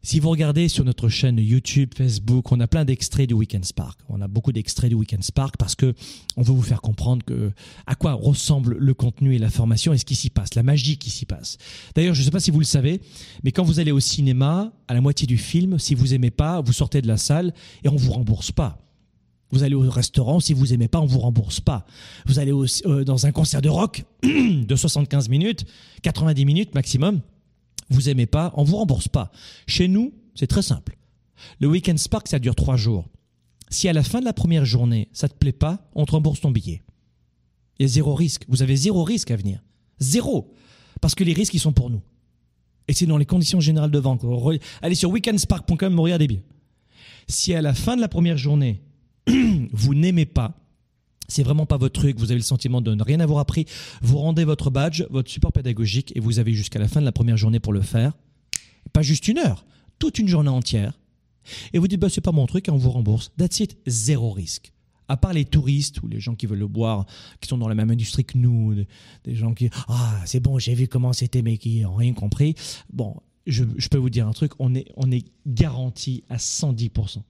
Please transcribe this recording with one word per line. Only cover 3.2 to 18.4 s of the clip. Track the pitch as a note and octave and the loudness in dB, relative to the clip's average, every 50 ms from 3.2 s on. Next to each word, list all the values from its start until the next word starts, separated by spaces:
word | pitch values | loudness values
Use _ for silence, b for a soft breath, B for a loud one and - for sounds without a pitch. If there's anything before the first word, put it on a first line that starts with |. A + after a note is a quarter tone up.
| C#3 B2 | 0 2
du | A#2+ | 2
Weekend | G#2+ A2 - - G2+ F#2 | 0 0 0 -2 -6 -6
Spark. | F#2 - - D#2+ B1+ - _ - - | -4 -6 -8 -8 -8 -12 _ -12 -10
On | A2 G2+ | -8 -6
a | G2+ | -6
beaucoup | F#2+ G2 A2+ A2+ - | -2 -4 0 0 0
d'extraits | A2 A2 G#2 - - - - A#2+ | -2 -2 -4 -6 -4 -2 0 0
du | A#2+ | 2
Weekend | A2 G#2+ - - G2 F#2 | 0 0 -2 -4 -6 -6
Spark | - - - C3+ C3+ - | -2 -2 -2 -2 -2 -2
parce | - - G2 - | -2 -2 -2 0
que | - - C3 A#2 B B B B B B B - | 0 0 0 0 B B B B B B B -2
on | - B2 | 0 2
veut | A2+ C3+ | 2 4
vous | B2+ | 2
faire | A#2 - A#2+ G#2 | 2 0 0 -2
comprendre | - A2+ G#2+ - - A#2+ B2+ B2 - | 0 -4 -4 -2 0 0 0 0 -2
que, | - B2 A#2+ G#2+ G#2 G2 B B B B B B | -4 -4 -4 -2 -4 -4 B B B B B B
à | - C3 | -8 -6
quoi | - - D#3 C#3 | -2 0 -2 -2
ressemble | A2 G2+ A#2 C#3 B2+ - - D#3 C#3 B2+ A#2+ A#2+ - | 0 2 0 0 0 2 0 0 2 2 0 -2 2
le | - C3+ C3+ | 2 0 2
contenu | - B2+ A#2 - - C3+ C3+ C3 | 2 0 -2 0 0 2 2 2
et | A#2+ | 2
la | A2 A2 | 2 0
formation | - - A#2+ A2+ A2+ A2+ - E3+ D#3 | 2 2 2 2 2 2 2 2 2
et | B2 | 0
ce | - | 0
qui | - C3+ | -2 -4
s'y | - - - | -4 -4 -2
passe, | - - G2+ - - | -2 -2 -4 -2 -2
la | A#2+ A#2 | 0 2
magie | C3 C#3+ D3 A#2+ C#3 D3+ - | 2 2 2 2 0 -2 -4
qui | - A#2+ | -6 -10
s'y | F#2+ - - | -10 -10 -8
passe. | - - D#2+ - - - B B B B B B B B | -10 -10 -12 -10 -14 -14 B B B B B B B B
D'ailleurs, | - E3 F3+ F3 | 0 2 2 2
je | C3 C#3 | 2 2
sais | C3+ - | 2 2
pas | F#3+ | 2
si | - - | 0 2
vous | D#3 D3+ | 2 2
le | D#3+ | 2
savez, | - - D3 B2 C#3+ E3 G3+ B B B B B B B B B | 2 2 2 2 2 0 -2 B B B B B B B B B
mais | C3+ B2 | -2 0
quand | - F3+ | 2 2
vous | D#3+ D#3+ D3 | 2 2 2
allez | E3+ D3+ D3 | 2 2 2
au | C#3 | 2
cinéma, | C3 - - - C#3+ C3+ B2+ B2+ C3+ C#3+ D#3+ F3+ G3+ A3+ - _ _ - | 2 0 0 0 2 2 2 2 2 2 2 0 -2 -4 -8 _ _ -2
à | B2 | 0
la | A#2+ | 2
moitié | B2+ C#3 C#3+ - - A#2+ | 2 2 2 0 0 0
du | B2 A#2 | 0 0
film, | - - - E3 F3+ F#3+ F#3 D#3+ | -2 0 0 0 2 2 0 -2
si | - - D3 | 0 0 2
vous | B2 B2+ C3+ B2+ | 2 2 2 2
aimez | C3 B2+ B2 - | 2 2 0 0
pas, | - D3+ D#3 F3 F3+ D3 | 0 -2 0 0 -2 0
vous | A#2+ A#2+ | 0 0
sortez | - C#3+ - - C#3+ | 0 0 0 0 0
de | B2+ | 0
la | A2+ A2 | 2 0
salle | G#2+ - - C#3+ D#3 F3+ F3+ D#3+ B B B B B B | 0 0 0 0 0 0 -2 -6 B B B B B B
et | C#3 | 0
on | C#3 | 2
vous | D3 B2 C3 | 2 2 2
rembourse | B2 B2 B2 G#2 G#2+ - | 0 0 0 0 0 -2